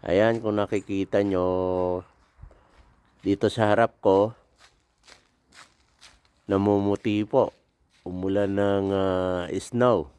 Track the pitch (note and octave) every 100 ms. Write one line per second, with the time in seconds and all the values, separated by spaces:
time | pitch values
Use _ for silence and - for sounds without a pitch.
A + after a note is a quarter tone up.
0 | - F2+ A2 A2+ A2+ G#2 G2+ G#2 - G2
1 | G2 G2+ G2+ F#2+ F2+ F#2 F#2 F2+ F2+ F2+
2 | F#2 _ _ _ - _ _ _ _ _
3 | _ _ F#2+ G2 A2 - A2 G#2 A#2 _
4 | - G2 G#2 A#2+ _ _ - _ _ _
5 | _ - _ _ _ - - _ _ _
6 | - _ _ _ - G2 G2+ G2+ G2+ G2+
7 | A2 G#2 G#2 C#3 A2+ - _ _ _ _
8 | - F2+ F#2+ G2 G2+ G2 G2+ G2 G2 G2
9 | F#2+ F#2 F#2 F2+ F2 F#2+ - A#2+ B2 G#2+
10 | D2+